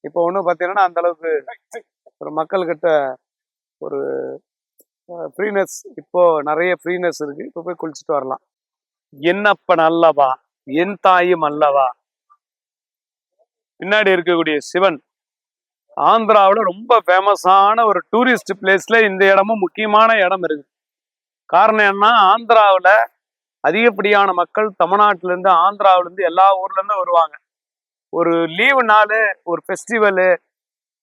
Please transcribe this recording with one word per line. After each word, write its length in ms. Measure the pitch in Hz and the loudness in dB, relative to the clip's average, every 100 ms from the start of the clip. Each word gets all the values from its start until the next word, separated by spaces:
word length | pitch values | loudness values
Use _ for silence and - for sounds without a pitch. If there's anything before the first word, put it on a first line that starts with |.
இப்ப 220 | 151 175 | -10 -4
ஒண்ணும் 240 | 170 196 175 | -2 -2 -4
பாத்தீங்கன்னா 260 | 175 175 | -4 -4
அந்த 280 | 202 185 170 | -2 -2 0
அளவுக்கு 440 | 175 165 165 156 131 240 _ 240 _ _ _ _ | -4 -4 -6 -6 -8 -20 _ -20 _ _ _ _
ஒரு 180 | 151 | -12
மக்கள்கிட்ட 800 | 151 156 190 175 156 175 156 139 127 _ _ _ _ _ _ | -8 -6 -4 -4 -4 0 0 -2 -8 _ _ _ _ _ _
ஒரு, 200 | - 139 139 135 131 135 _ _ _ _ _ _ _ | -12 -8 -8 -8 -10 -14 _ _ _ _ _ _ _
அ, 220 | 175 160 - | -16 -16 -8
ஃப்ரீனஸ், 540 | 208 202 185 - 403 254 | -6 -4 -6 -8 -18 -20
இப்போ 460 | 151 180 175 160 | -8 2 2 2
நிறைய 320 | 143 156 175 175 | -2 -4 -2 -4
ஃப்ரீனஸ் 340 | 170 180 175 156 | -6 -4 -4 -6
இருக்கு. 260 | 151 143 | -10 -12
இப்ப 180 | 139 - | -14 -12
போய் 120 | 165 170 | -12 -10
குளிச்சுட்டு 300 | 160 147 _ | -12 -12 _
வரலாம். 280 | 147 131 131 _ _ _ _ _ _ _ 139 | -6 -6 -10 _ _ _ _ _ _ _ -6
"என்னப்பன் 640 | 151 185 208 196 - 175 | -4 -2 -2 -6 -2 0
அல்லவா, 580 | 160 170 165 143 135 131 _ _ | 0 2 0 2 0 -2 _ _
என் 320 | - 139 175 202 | -8 -4 -4 -2
தாயும் 400 | 196 185 180 175 | 0 2 2 0
அல்லவா." 560 | 156 147 151 139 131 - _ _ _ _ _ _ _ _ _ _ _ _ _ _ _ _ _ _ | -2 0 0 2 -2 -4 _ _ _ _ _ _ _ _ _ _ _ _ _ _ _ _ _ _
பின்னாடி 300 | 180 208 202 | -2 0 2
இருக்கக்கூடிய 480 | 185 175 170 160 151 | 0 0 -2 -2 -4
சிவன் 440 | - 175 190 147 _ _ _ _ _ _ _ _ _ - | -4 0 0 -2 _ _ _ _ _ _ _ _ _ -2
ஆந்திராவுல 600 | 147 220 214 214 196 208 | 0 2 2 2 2 2
ரொம்ப 400 | 202 185 226 233 - | -2 -6 0 0 2
ஃபேமஸான 760 | 180 196 196 185 196 196 220 | 0 2 -2 2 2 2 2
ஒரு 160 | 226 185 - 220 | 0 0 -2 -2
டூரிஸ்ட் 460 | 254 233 - 196 | 0 -2 -4 -6
பிளேஸ்ல 420 | 190 190 - 226 | 0 0 2 0
இந்த 260 | 220 190 196 | 2 2 2
இடமும் 260 | 196 202 226 | 4 2 -2
முக்கியமான 560 | 180 - 214 208 226 | -4 -4 0 2 4
இடம் 280 | 220 180 190 | 2 0 -2
இருக்கு. 280 | 170 151 143 _ _ _ _ _ _ _ | -4 -6 -10 _ _ _ _ _ _ _
காரணம் 480 | _ 165 220 220 202 | _ 2 2 4 0
என்ன? 420 | 196 208 233 190 | 2 2 4 4
ஆந்திராவுல 680 | 214 233 220 208 190 180 214 233 _ _ _ _ _ | 2 2 4 6 4 4 4 2 _ _ _ _ _
அதிகப்படியான 720 | 139 180 233 202 208 208 202 | -2 2 0 0 0 2 2
மக்கள் 380 | 180 175 - 214 190 | 0 -4 -4 -4 -2
தமிழ்நாட்டுல 560 | 170 196 208 190 180 | -2 2 2 0 -4
இருந்து, 180 | 180 185 | -2 2
ஆந்திராவுல 480 | 175 180 202 196 185 | 2 2 2 2 2
இருந்து, 260 | 175 185 | 0 -4
எல்லா 300 | 180 175 190 | -4 2 2
ஊர்ல 200 | 196 190 190 | 2 -4 -6
இருந்து 200 | 196 202 | -4 -4
வருவாங்க. 400 | 180 175 160 147 _ _ _ _ _ _ _ | 0 0 0 -4 _ _ _ _ _ _ _
ஒரு 380 | 160 170 170 165 | -4 -2 0 -2
லீவு 380 | 170 247 277 | -2 0 0
நாளு, 560 | 226 214 214 220 220 190 | 2 2 2 0 -2 -4
ஒரு 180 | - 170 | -8 -8
ஃபெஸ்டிவலு, 720 | _ 190 - 226 214 190 185 170 _ _ _ _ _ _ | _ -10 -6 0 0 2 0 0 _ _ _ _ _ _